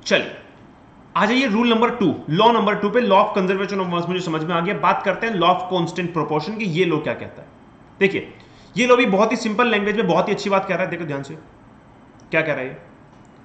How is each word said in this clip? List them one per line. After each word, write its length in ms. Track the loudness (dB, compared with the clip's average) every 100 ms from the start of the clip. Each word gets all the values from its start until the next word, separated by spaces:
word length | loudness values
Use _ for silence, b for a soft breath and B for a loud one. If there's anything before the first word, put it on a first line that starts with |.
चलिए, 320 | -2 -2 -2 -10 -18 -20 -20 -20 -20 -20 -6 0
आ 100 | 2
जाइए 200 | 2 2
rule 280 | 2 2
number 160 | 4 2
two, 240 | 2 0 0 -2
law 220 | 4 4
number 220 | 4 2
two 160 | 0 0
पे, 100 | 0
law 240 | 4 4
of 140 | 4 0
conservation 400 | 0 0 -2 -4
of 100 | -2
mass 140 | -2 -2
मुझे 120 | -4
समझ 240 | -4 -4
में 100 | -2
आ 60 | -2
गया। 140 | -2
बात 280 | 0 0 0
करते 240 | 0 -2 -2
हैं 80 |
law 160 | 0 2
of 100 | 2 0
constant 400 | -2 -2 -4 -4
proportion 440 | -4 -2 -2 -4 -6
की, 60 |
ये 200 | -4 0
लॉ 140 | 0 0
क्या 160 | -2
कहता 280 | -6 -10 -16
है। 60 | -20 -20 -20 -20 -20 -2
देखिए, 340 | 0 0 -6 -14 B B B -2
ये 100 | 4
लॉ 100 | 4
भी 100 | 4
बहुत 260 | 2 2
ही 40 | 0
simple 300 | -2 0 2
language 300 | 0 0 -2
में 100 | 0
बहुत 220 | 0 0
ही 40 |
अच्छी 180 | -2 0
बात 180 | -2 0
कह 60 |
रहा 100 | -4
है, 60 | -4
देखो 140 | -6
ध्यान 180 | -8 -8
से 120 | -10 -16 -20 -20 -20 -20 -20 -20 -20 -20 -4
क्या 120 | -2
कह 120 | 0
रहा 100 | -2
है। 180 | -6 -12 -18 -20 -20 -20 -20 -20